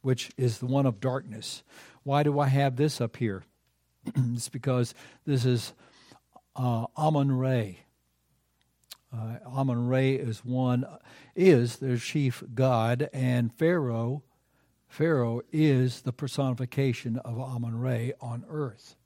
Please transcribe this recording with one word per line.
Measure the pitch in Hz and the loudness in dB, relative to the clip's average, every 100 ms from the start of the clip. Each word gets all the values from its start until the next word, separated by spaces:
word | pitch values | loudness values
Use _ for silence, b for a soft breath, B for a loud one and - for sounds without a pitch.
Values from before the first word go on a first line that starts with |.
which | 135 127 - - | 0 -2 -4 -2
is | 127 110 | -2 -2
the | 123 | -2
one | 135 135 | 2 2
of | 101 | 0
darkness. | 131 131 - 110 - - _ B B B 139 | -4 -4 -8 -14 -12 -14 _ B B B 0
Why | 143 | 2
do | 147 143 | 2 2
I | 139 | 4
have | 135 139 127 | 4 2 2
this | 151 - | 0 0
up | 113 - | -6 -2
here? | 117 95 - _ _ _ _ _ - | -4 -4 -12 _ _ _ _ _ -6
<clears throat> | - 123 | -2 -2
It's | 120 - | -2 -6
because | 131 135 127 117 - B B - | -6 -2 0 -2 -6 B B -2
this | 135 | 0
is, | 127 120 - - B B B B _ - _ - | 2 0 -2 -16 B B B B _ -20 _ -4
uh, | 123 117 117 - | -2 -2 -4 -2
Amun-Re. | 156 151 139 127 131 127 104 87 _ _ _ _ _ _ _ _ _ _ _ - _ | 0 2 2 2 2 0 0 -8 _ _ _ _ _ _ _ _ _ _ _ -20 _
Uh, | 113 113 120 127 | -10 -10 -10 -8
Amun-Re | 131 135 120 120 131 135 135 | -2 0 0 2 2 2 2
is | 120 107 120 | -2 -6 -4
one, | 127 127 123 135 - B B B - | 0 2 0 -2 -12 B B B 4
is | 190 135 120 - | 8 8 4 -2
their | 131 120 | -2 -2
chief | - 156 135 - - 120 | -2 0 0 -2 -8 0
god, | 131 120 113 123 147 | 2 2 2 0 -2
and | 135 127 123 117 | -2 0 0 0
Pharaoh, | - 160 175 131 113 117 143 _ _ _ _ _ _ _ | 0 2 2 0 -2 -4 -6 _ _ _ _ _ _ _
Pharaoh | - 160 147 117 117 - | -2 2 2 2 -2 -4
is | 151 156 131 127 - | 2 4 6 2 -2
the | - | -8
personification | - 135 - 135 120 123 - 135 117 123 117 | -6 -6 -2 -2 -2 -4 0 0 0 -4 -6
of | - 117 | -6 -8
Amun-Re | 131 123 117 113 127 117 120 - | -6 -6 -6 -4 -2 -2 -4 -8
on | 123 120 - | -10 -10 -10
earth. | 151 135 - - _ | -8 -8 -10 -20 _